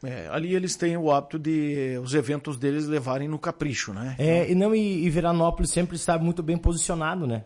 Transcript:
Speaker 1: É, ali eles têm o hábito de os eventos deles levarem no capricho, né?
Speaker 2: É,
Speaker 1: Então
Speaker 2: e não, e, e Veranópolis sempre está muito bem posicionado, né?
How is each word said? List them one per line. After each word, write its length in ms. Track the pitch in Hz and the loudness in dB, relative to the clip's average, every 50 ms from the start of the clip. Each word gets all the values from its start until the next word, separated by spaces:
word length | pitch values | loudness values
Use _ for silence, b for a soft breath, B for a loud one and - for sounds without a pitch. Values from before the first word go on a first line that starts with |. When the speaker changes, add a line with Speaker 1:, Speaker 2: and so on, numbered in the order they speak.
| - | -10
Speaker 1:
É, 240 | 127 127 107 82 76 | -10 -8 -8 -8 -6
ali 240 | 92 156 160 175 185 | -4 -4 -2 0 0
eles 200 | 185 185 175 - | 0 0 -2 -2
têm 220 | - 175 170 170 | 0 0 0 0
o 140 | 170 160 151 | 2 2 4
hábito 260 | 143 139 143 - - | 2 2 2 -2 -8
de 640 | 160 147 156 160 156 147 147 143 143 135 131 127 123 127 | -4 -2 0 0 0 0 0 -2 -2 -2 -2 -4 -4 -4
os 120 | 123 139 | 0 0
eventos 420 | 151 127 120 147 143 147 156 143 | 0 2 2 -2 -4 -4 -6 -6
deles 300 | 120 127 139 143 151 151 | -2 0 0 0 0 0
levarem 400 | 147 151 143 123 127 127 139 143 | 0 -2 -2 0 -2 -2 -2 -2
no 100 | 151 156 | -4 -6
capricho, 560 | 147 - 170 165 - 151 147 117 - - 113 98 | -4 -4 -6 -4 -4 -4 -4 -2 -4 -6 -6 -6
né? 220 | 101 120 131 131 | -8 -6 -6 -4
Speaker 2:
É, 280 | 127 143 160 165 170 175 | 0 2 4 4 4 4
Speaker 1:
Então 60 | - | 4
Speaker 2:
e 40 | 180 | 4
não, 200 | 180 196 220 220 | 4 4 4 4
e, 300 | 220 214 202 190 160 170 | 2 2 2 0 2 0
e 40 | 175 | 2
Veranópolis 580 | 147 175 160 170 170 170 165 170 165 - 165 - | 2 2 2 2 4 4 4 2 2 2 0 0
sempre 260 | - 170 180 175 175 | 2 0 0 0 -2
está 220 | 156 - - 170 | -4 0 0 0
muito 240 | 160 165 170 170 175 | 2 2 0 0 0
bem 160 | 160 156 170 | 0 -2 0
posicionado, 680 | 170 - 175 170 165 - - 175 165 156 156 180 185 160 | 2 2 2 2 2 0 -2 -2 -2 -2 -2 -2 -2 -2
né? 180 | 123 113 110 104 | -2 -2 -4 -4